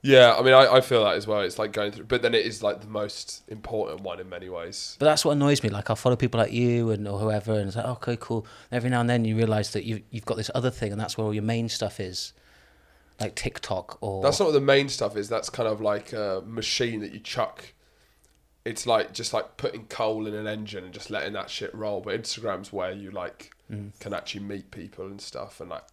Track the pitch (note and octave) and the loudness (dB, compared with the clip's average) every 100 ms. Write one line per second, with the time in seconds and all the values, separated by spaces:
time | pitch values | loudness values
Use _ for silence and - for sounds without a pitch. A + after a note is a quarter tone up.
0 | C#3 C3 A#2+ A2 B2+ C3 C3 B2+ C3 A#2+ | 10 12 12 10 10 10 10 8 6 4
1 | G#2 F2 G#2 G#2+ F#2+ - A2 G#2 G#2 G2+ | 4 2 0 0 0 -2 -4 -2 -4 -6
2 | - B2 A#2+ A#2 G#2 A2+ G#2 G2+ G#2+ G#2+ | -2 0 2 2 0 -2 -2 -2 -8 -6
3 | G#2 - - - - G#2+ G#2 A2 G2 E2 | -6 -8 -14 -16 -14 -14 -6 -4 -4 -6
4 | F#2+ F2 F#2 F2 F#2 F2+ E2+ G2+ - - | -8 -10 -12 -12 -10 -10 -10 -10 -12 2
5 | D3+ D3+ D#3+ D3 C#3+ C#3+ A2+ G2+ - A2 | 4 4 2 4 4 4 2 -4 -4 0
6 | B2+ A#2+ B2 A2+ A2 A#2 B2 A#2+ A#2 G#2 | 2 2 2 2 0 2 2 2 2 -2
7 | G#2 G2+ G#2+ G#2+ A2 A2 G2 G#2+ A2+ B2 | -2 -2 0 -2 0 -2 0 -4 -6 -6
8 | - A#2+ - A2+ G#2+ - - B2 A#2+ B2 | -4 -6 -4 -6 -6 -18 -6 -4 0 2
9 | A#2+ B2 A2+ A2 A2+ G#2+ G#2 G#2+ G2+ A2 | 4 2 2 2 2 2 0 -4 -4 -6
10 | - A#2 - G#2 G#2+ C3 B2 B2 G#2+ G2+ | -8 -12 -6 -4 -2 -2 -2 -2 -6 -4
11 | A2 - G#2+ G#2 G#2+ A#2 A#2 - G#2 - | -6 -4 -2 -2 -2 -2 -4 -4 -6 -6
12 | F#2 F#2 - _ _ _ _ _ _ _ | -10 -8 -10 _ _ _ _ _ _ _
13 | _ _ G#2+ A2 - - - F#2 - - | _ _ -8 -6 -8 -8 -6 -6 -6 -10
14 | G#2+ F#2+ A2+ D#3 F#3 D3 C#3 C#3 C#3 - | -6 0 0 2 4 4 6 4 4 -2
15 | G#2+ G#2+ G2+ A2+ - - A2+ G#2+ G#2+ G#2 | -4 -4 -4 -4 -4 -4 -2 0 0 -2
16 | - A2+ G#2 F#2+ F#2 A2+ G#2+ - A#2+ A2 | -4 -6 -4 -4 -6 -8 -4 -2 -2 -4
17 | G#2 G#2 - - A2 - - _ _ _ | -8 -12 -10 -4 -4 -6 -20 _ _ _
18 | _ _ _ _ _ _ A#2 A#2 B2 A2 | _ _ _ _ _ _ -10 -6 2 2
19 | - G2 A2+ A2+ - - B2+ - A2+ - | 2 -4 -4 -4 -6 -6 -6 -6 -14 -2
20 | A2 A2 G#2+ G#2 G#2+ G#2+ G#2+ G2+ F2+ F2 | -2 -2 -4 -6 -6 -8 -8 -12 -14 -16
21 | - G#2 D#2 G#2 - - - G#2 G#2+ G2+ | -8 -6 -6 -6 -10 -8 -10 -8 -6 -6
22 | G2 G#2 A2+ - A2 F#2 G2 G2+ F#2 G2 | -6 -6 -6 -8 -6 -6 -8 -6 -6 -8
23 | G2 F#2+ F2+ - - _ _ G#2 G2+ - | -10 -10 -10 -12 -20 _ _ -12 -12 -14
24 | - G2 - G2+ G2+ G2+ - - F#2 - | -8 -6 -6 -10 -8 -10 -12 -14 -14 -12
25 | F#2+ G2+ - - G#2 - F2 D#2+ - | -12 -12 -14 -12 -12 -14 -12 -12 -14